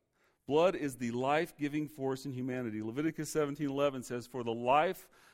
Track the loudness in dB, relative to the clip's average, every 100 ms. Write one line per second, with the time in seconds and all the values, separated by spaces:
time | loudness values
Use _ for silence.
0 | _ _ _ _ 2 4 4 2 -4 -2
1 | -2 0 2 2 0 -4 -4 -2 -4 -4
2 | -4 -2 -6 -6 -4 -4 -4 -4 -4 -2
3 | -2 -2 -2 0 0 0 -2 2 0 0
4 | -6 -8 -6 -4 -2 0 4 6 4 -2
5 | -14 -20 -20